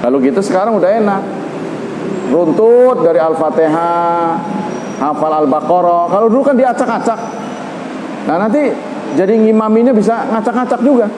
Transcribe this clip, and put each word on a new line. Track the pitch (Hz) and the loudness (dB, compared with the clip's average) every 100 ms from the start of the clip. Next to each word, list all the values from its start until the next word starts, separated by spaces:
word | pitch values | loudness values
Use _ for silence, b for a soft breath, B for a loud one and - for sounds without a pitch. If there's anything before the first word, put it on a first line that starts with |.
Kalau | 120 135 | 0 2
gitu | 131 135 | 2 0
sekarang | 202 185 214 214 | 0 0 0 2
udah | 175 | 2
enak. | 226 208 196 - - - - - - - - - - - | 2 0 -2 -4 -8 -10 -8 -8 -8 -8 -8 -6 -6 0
Runtut | 160 160 156 226 240 247 247 | 0 2 2 4 6 6 4
dari | 165 165 | 2 2
Al-Fatihah, | 160 156 156 165 160 160 170 175 170 170 165 165 - - - - - - | 0 0 0 2 0 0 0 0 0 0 -2 -4 -4 -6 -6 -8 -10 -4
hafal | 139 143 156 156 | -4 -2 0 0
Al-Baqarah. | 147 147 156 180 175 175 170 | 2 0 2 2 4 2 2
Kalau | 190 226 | 2 2
dulu | 240 269 | 2 2
kan | 254 | 2
diacak-acak. | 254 226 247 220 - 214 - - - - - - - - - - | 2 0 -2 -2 -2 -4 -8 -12 -12 -12 -12 -12 -12 -10 -10 -8
Nah, | - 165 | -4 -2
nanti | 214 277 269 - - - - 139 | 0 0 0 -4 -8 -10 -6 -2
jadi | 190 220 | 2 2
ngimaminya | 220 220 220 220 240 | 4 2 2 2 4
bisa | 226 214 226 - | 4 2 0 -2
ngacak-ngacak | 220 220 233 247 240 | -2 -2 -2 -2 0
juga. | 254 262 208 | 2 2 2